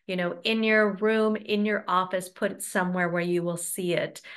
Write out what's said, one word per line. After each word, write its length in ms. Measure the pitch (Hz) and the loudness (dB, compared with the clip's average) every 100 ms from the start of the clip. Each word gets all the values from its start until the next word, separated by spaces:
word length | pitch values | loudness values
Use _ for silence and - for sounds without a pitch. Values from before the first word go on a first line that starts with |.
| - | -6
you 100 | 180 | -2
know, 200 | 175 170 | -2 -2
in 220 | 220 220 | -2 0
your 300 | 220 214 214 | 4 4 4
room, 420 | 190 214 220 220 214 | 2 2 2 2 0
in 280 | - 208 | -2 0
your 200 | 208 208 - | 2 0 0
office, 420 | 180 185 185 185 | 0 0 -2 -4
put 220 | - 202 | -4 -4
it 120 | 196 | -4
somewhere 460 | - 202 180 180 175 | -4 -2 0 0 0
where 140 | 175 | 0
you 200 | 175 175 | 0 0
will 140 | 170 170 | 0 -4
see 380 | - - 180 | -6 -4 -2
it, 260 | 165 151 - - | 0 -2 -6 -18